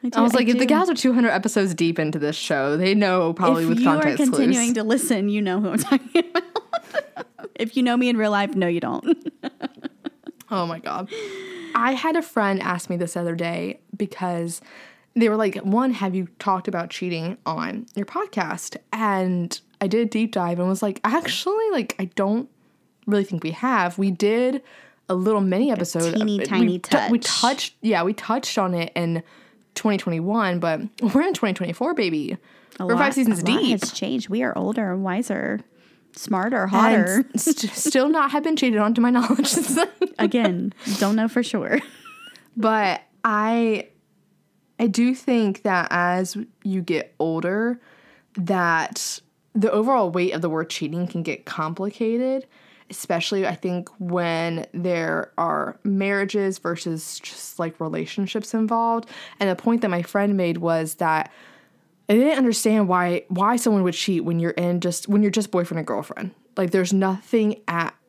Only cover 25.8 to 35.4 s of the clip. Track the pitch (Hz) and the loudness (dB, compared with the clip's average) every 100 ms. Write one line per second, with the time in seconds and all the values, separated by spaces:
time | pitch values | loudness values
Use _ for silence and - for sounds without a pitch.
25.8 | 170 165 170 175 214 202 - 190 180 180 | -2 0 0 0 0 -2 0 2 2 0
26.8 | - - 104 233 - - 240 269 - _ | 0 0 2 0 0 0 0 0 -6 _
27.8 | 220 185 175 214 - 240 - - 185 175 | 0 2 0 -2 -2 -2 -2 -2 0 -2
28.8 | 165 - 170 165 - - _ _ _ - | -4 -2 -2 -2 -6 -20 _ _ _ -4
29.8 | 220 196 185 160 175 220 196 175 170 156 | 0 0 -2 -2 0 0 0 0 0 -2
30.8 | 214 - 226 254 359 320 214 185 175 165 | -4 -2 2 2 2 0 -2 -2 -4 -2
31.8 | - 330 190 156 147 - _ - _ - | -2 0 0 -2 -4 -8 _ -20 _ -8
32.8 | 180 233 277 269 233 190 175 285 294 214 | -2 2 2 4 2 2 2 2 2 0
33.8 | - - - 247 - 208 254 - 185 226 | -2 -6 -4 -6 -4 -2 -2 -2 -2 -2
34.8 | 202 185 190 185 240 196 | -2 -2 -2 -4 -4 -4